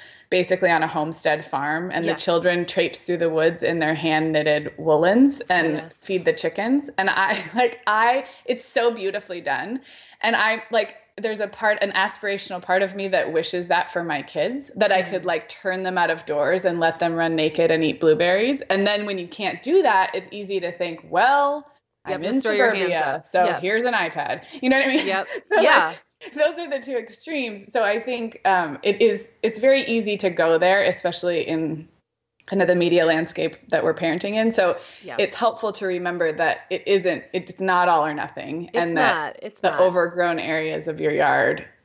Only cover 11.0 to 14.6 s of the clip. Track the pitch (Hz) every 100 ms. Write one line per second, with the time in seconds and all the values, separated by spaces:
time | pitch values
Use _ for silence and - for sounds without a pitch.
11 | _ - 214 214 202 - 220 208 202 190
12 | 196 - 208 196 - 185 180 185 196 196
13 | 196 180 - 160 165 180 175 175 - 180
14 | 170 147 135 165 170 262